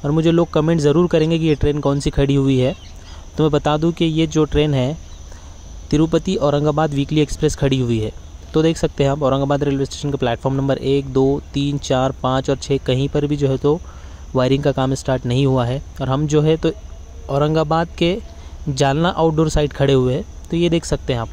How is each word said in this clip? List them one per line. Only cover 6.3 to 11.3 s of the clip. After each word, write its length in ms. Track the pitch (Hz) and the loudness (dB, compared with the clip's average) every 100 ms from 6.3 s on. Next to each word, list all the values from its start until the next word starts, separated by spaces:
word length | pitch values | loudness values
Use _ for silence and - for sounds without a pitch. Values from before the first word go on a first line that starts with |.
| 190 | 0
औरंगाबाद 580 | 139 143 151 147 160 | 2 2 2 2 0
वीकली 280 | 139 135 151 | 0 0 0
एक्सप्रेस 340 | 147 - 151 - | 0 0 -2 0
खड़ी 240 | 139 131 | 0 0
हुई 200 | 120 117 | 0 0
है। 120 | 110 - - - - | -2 -8 -18 -18 -4
तो 80 | 156 | 0
देख 160 | 160 165 | 2 0
सकते 260 | 160 - | -4 0
हैं 80 | 139 | 0
आप, 120 | 143 | 2
औरंगाबाद 400 | 135 135 139 143 | 0 0 0 0
रेलवे 220 | 143 139 135 | 0 0 -2
स्टेशन 260 | - 143 | -4 -4
के 60 | 139 | -2
प्लेटफॉर्म 380 | 127 117 135 135 | -2 -2 -2 0
नंबर 220 | 135 131 | 0 0
एक, 280 | 135 139 139 | 0 0 0
दो, 360 | 131 135 | 2 2